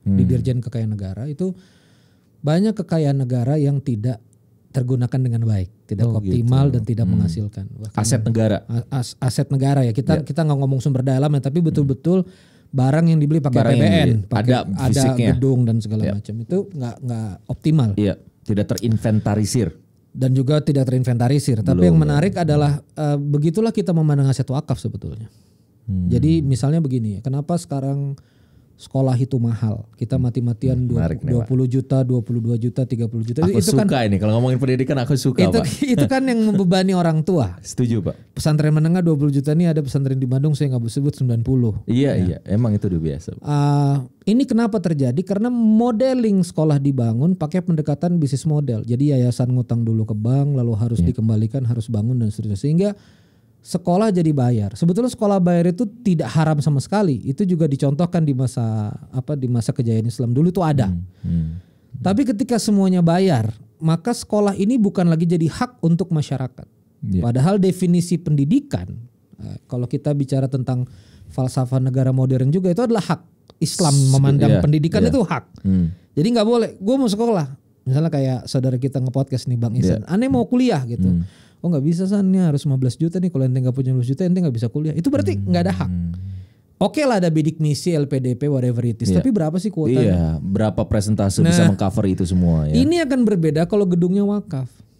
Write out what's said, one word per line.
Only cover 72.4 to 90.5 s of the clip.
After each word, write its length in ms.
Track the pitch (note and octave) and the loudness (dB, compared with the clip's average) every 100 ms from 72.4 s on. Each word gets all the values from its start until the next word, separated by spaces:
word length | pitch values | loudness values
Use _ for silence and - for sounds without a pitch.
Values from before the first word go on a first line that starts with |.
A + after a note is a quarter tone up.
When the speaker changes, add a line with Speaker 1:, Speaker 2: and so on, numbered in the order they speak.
| C3 | 2
Speaker 1:
juga, 200 | F3 F#3 | 2 0
itu 100 | F3 | 0
adalah 220 | A#3+ A3+ - | 0 0 0
hak. 160 | E3+ - _ - _ | -6 -8 _ -20 _
Islam 320 | E3 - E3 | -6 0 2
Speaker 2:
S-, 160 | C#3 C3+ | 4 4
Speaker 1:
memandang 460 | C3+ C#3 C#3 - - | 4 4 4 4 4
Speaker 2:
iya, 60 | |
Speaker 1:
pendidikan 420 | C#3+ D3+ D#3 G#3 | 4 2 2 2
Speaker 2:
iya. 80 | A3+ | 2
Speaker 1:
itu 80 | B3+ | 2
hak. 240 | F#3 C#3+ - - | 0 -4 -8 -6
Speaker 2:
Hmm. 300 | G2 F#2 E2+ F#2 _ | 0 0 0 -4 _
Speaker 1:
Jadi 140 | - F3+ | -2 0
nggak 180 | A#3+ G#3+ | 2 2
boleh, 220 | A#3+ G#3 - | 2 0 -4
"Gue 200 | F#3+ C4+ | -2 0
mau 160 | B3 | 0
sekolah." 480 | G3+ A#3 G#3 C#3 C#3 _ _ | 0 0 0 -2 -8 _ _
Misalnya 260 | - C3 E3 | -2 0 0
kayak 320 | D3+ C3+ B2+ - | 0 -2 -2 -4
saudara 320 | C#3 B2+ B2+ | -2 0 0
kita 200 | C3 C3 | -2 -2
nge-podcast 480 | B2+ C3 C#3 B2+ - | -2 -2 -2 -4 -4
nih, 120 | B2 | -2
Bang 180 | A#2 A#2 | 0 0
Ihsan. 240 | - G#2+ | 0 0
Speaker 2:
Iya. 80 | - | -2
Speaker 1:
"Aneh 200 | F#3 C4 | -2 0
mau 200 | C4 A#3 | 0 0
kuliah," 320 | B3 B3+ E3 B2 | 0 2 0 -2
gitu. 180 | A#2 F#2 | -2 0
Speaker 2:
Hmm. 220 | F2 F2+ - - _ | 0 -2 -10 -20 _
Speaker 1:
"Oh, 80 | E3+ | -2
nggak 160 | E3 | 0
bisa, 200 | C#3+ E3+ F#3+ | 0 0 0
San, 180 | G#3 F#3+ | 0 2
ini 140 | F#3+ | 2
harus 240 | F3 C#3+ | 2 0
lima 140 | D3+ C3 | 0 0
belas 180 | C3 - | -2 -2
juta 220 | D#3+ F3+ | -2 -2
nih. 100 | F3+ | -2
Kalau 160 | D3+ | 0
ente 140 | C3 C3 | 0 0
nggak 160 | B2+ | -2
punya 180 | B2+ C3 | -2 -2
lima 80 | C3 | 0
belas 80 | A#2+ | 0
juta, 160 | C3+ | -2
ente 140 | F#3 F3+ | 0 0
nggak 160 | F3 | 0
bisa 140 | A#2 A#2 | -2 -4
kuliah." 240 | D3 D#3 | -2 -4
Itu 160 | - E3+ | -2 0
berarti 240 | C#4 G3 | 0 0
Speaker 2:
Hmm. 100 | G3+ G3 | -2 0
Speaker 1:
nggak 160 | F3 | 0
ada 120 | F3 F3 | 0 -2
hak. 160 | F3+ - E2+ F2 F#2+ F#2+ F#2 _ _ _ | -2 -4 -4 -6 -10 -12 -16 _ _ _
Oke 240 | G3+ G#3 | -2 0
lah, 160 | C#4+ A3 | 0 2
ada 80 | F3 | 2
bidik 300 | D#3 D3+ D#3+ | 2 0 0
misi, 340 | D3+ C#3+ F3+ | -2 0 0
L 140 | E3 C#3+ | 0 0
P 100 | C3+ | -2
D 140 | B2+ | -2
P, 140 | A#2+ D3 | -2 0
whatever 320 | C#3 B2 A#2+ | 0 0 0
it 140 | A#2 A2+ | -2 -2
is. 120 | - | 0
Speaker 2:
Iya. 100 | F3+ | 0
Speaker 1:
Tapi 100 | C4 | 0
berapa 260 | G#3 D#3 F3 | 0 0 -2
sih 100 | G#3 | -4
kuotanya? 320 | - D#3 C3 | -2 0 2
Speaker 2:
Iya, 240 | A2+ F2 D#2+ D#2+ | 2 2 0 -2
berapa 420 | F2+ | -2